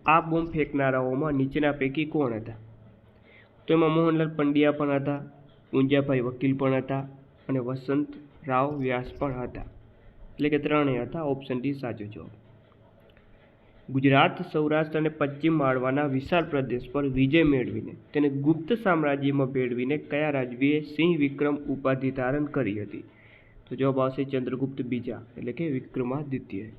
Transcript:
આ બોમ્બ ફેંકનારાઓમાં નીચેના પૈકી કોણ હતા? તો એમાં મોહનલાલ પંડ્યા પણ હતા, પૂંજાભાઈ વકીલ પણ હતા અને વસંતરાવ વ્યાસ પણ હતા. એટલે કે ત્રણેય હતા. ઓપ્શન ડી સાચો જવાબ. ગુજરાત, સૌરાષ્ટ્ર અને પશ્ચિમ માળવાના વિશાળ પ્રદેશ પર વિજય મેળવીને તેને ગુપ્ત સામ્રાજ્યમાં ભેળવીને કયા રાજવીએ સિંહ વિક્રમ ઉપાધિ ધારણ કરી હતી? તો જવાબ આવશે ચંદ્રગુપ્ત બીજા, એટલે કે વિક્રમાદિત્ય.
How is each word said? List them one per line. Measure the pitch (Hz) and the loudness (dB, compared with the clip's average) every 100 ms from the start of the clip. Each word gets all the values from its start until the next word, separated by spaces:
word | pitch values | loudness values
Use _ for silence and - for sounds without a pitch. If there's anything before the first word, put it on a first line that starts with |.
| - | 2
આ | 160 | 4
બોમ્બ | 160 165 165 | 4 0 -2
ફેંકનારાઓમાં | 160 139 143 135 131 127 131 156 | -2 -2 0 0 2 0 -2 0
નીચેના | 135 135 147 147 | 0 0 0 0
પૈકી | 143 135 139 | 0 -2 -2
કોણ | 151 156 135 | -2 0 -2
હતા? | 110 113 - - - - - - _ - - - _ - | -2 -8 -12 -18 -20 -20 -20 -20 _ -20 -20 -20 _ 0
તો | |
એમાં | 160 160 | 4 4
મોહનલાલ | 160 165 160 160 160 | 4 4 2 0 0
પંડ્યા | 147 147 147 | 2 4 4
પણ | 143 147 | 2 0
હતા, | 139 135 143 - - - - _ | 0 0 -4 -6 -18 -20 -20 _
પૂંજાભાઈ | 131 135 139 139 131 | 2 4 4 4 0
વકીલ | 123 123 135 135 | -2 -2 0 2
પણ | 135 | 2
હતા | 131 127 135 135 - - _ - | 0 0 -4 -6 -14 -20 _ -6
અને | 135 | -4
વસંતરાવ | 120 135 - 139 147 - - - 135 127 139 147 | -4 -6 -2 -2 -2 -8 -20 -14 -2 0 0 0
વ્યાસ | 131 123 123 - | -2 -2 -4 -6
પણ | 143 123 | -4 -4
હતા. | 123 - - - - - - - - | -8 -10 -12 -16 -20 -20 -20 -20 -18
એટલે | - 147 | -4 0
કે | 151 | 0
ત્રણેય | 147 151 143 123 | 2 2 2 0
હતા. | 120 170 | -2 -4
ઓપ્શન | 151 135 - 123 | -4 -4 -4 -4
ડી | 135 | -4
સાચો | 139 127 110 | -4 -6 -8
જવાબ. | 104 85 - - - - _ _ _ _ - - - - - _ _ - - | -10 -14 -16 -20 -20 -20 _ _ _ _ -20 -20 -20 -20 -20 _ _ -20 -6
ગુજરાત, | 135 135 139 160 143 175 | 2 6 6 6 2 -4
સૌરાષ્ટ્ર | 156 151 151 156 156 | 0 2 2 0 0
અને | 156 | -2
પશ્ચિમ | 156 143 139 160 | 0 -2 0 2
માળવાના | 160 135 131 127 139 147 | 2 2 2 2 0 0
વિશાળ | 131 135 170 | -2 0 0
પ્રદેશ | 160 143 131 123 - | 2 0 0 -4 -4
પર | 143 | -2
વિજય | 139 127 135 160 | 0 2 4 6
મેળવીને | 156 135 104 110 110 - - | 6 4 2 -4 -8 -12 -6
તેને | 147 147 | 0 2
ગુપ્ત | 139 139 160 - | 2 2 2 0
સામ્રાજ્યમાં | 233 214 165 147 139 139 139 131 | 0 2 2 2 2 2 2 2
ભેળવીને | 131 127 120 123 151 | 0 0 0 -2 -2
કયા | 151 147 151 | -2 -2 0
રાજવીએ | 139 123 120 139 151 | 0 -2 0 2 2
સિંહ | 147 - 170 165 | 0 0 2 2
વિક્રમ | 139 139 147 147 | 0 0 0 0
ઉપાધિ | - 131 131 131 131 | -2 -2 0 0 0
ધારણ | 131 127 147 | -2 -2 -2
કરી | 147 143 110 107 | -2 -2 -2 -2
હતી? | 101 - - - - - - - - | -6 -12 -16 -20 -20 -20 -20 -20 -12
તો | 127 | -2
જવાબ | 135 135 | 0 2
આવશે | 131 135 | 0 -2
ચંદ્રગુપ્ત | 135 135 123 127 135 - | -4 -2 -2 -4 -4 -4
બીજા, | 120 120 120 107 - - | -4 -4 -6 -10 -12 -12
એટલે | 120 | -10
કે | 123 165 | -6 -4
વિક્રમાદિત્ય. | 131 - 131 123 139 143 127 - 98 110 | -4 -6 -6 -4 -4 -4 -8 -6 -10 -10